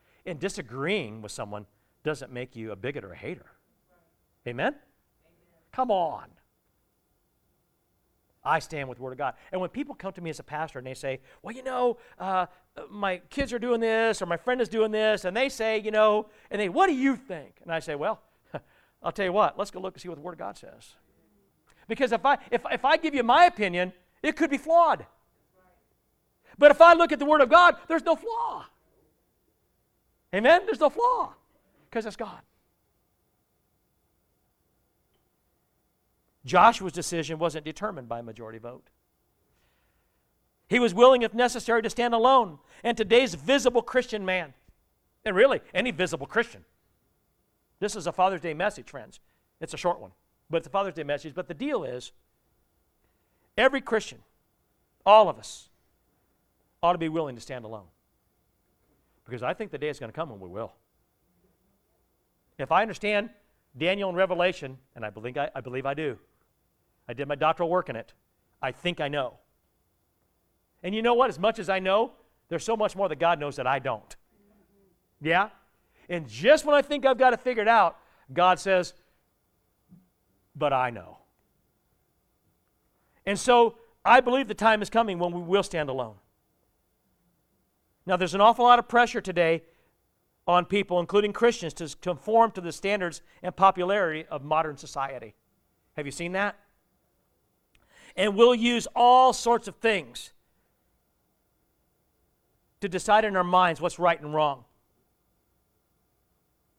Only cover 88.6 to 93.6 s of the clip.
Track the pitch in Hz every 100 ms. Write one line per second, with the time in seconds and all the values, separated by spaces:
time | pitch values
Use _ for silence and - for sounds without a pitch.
88.6 | 240 240 233 240 240 240 190 175 165 165
89.6 | - _ _ _ _ _ _ _ - 175
90.6 | 170 208 196 180 170 202 208 196 233 233
91.6 | 165 - 156 - 180 151 - 226 226 190
92.6 | 170 - 196 202 175 151 - _ 180 -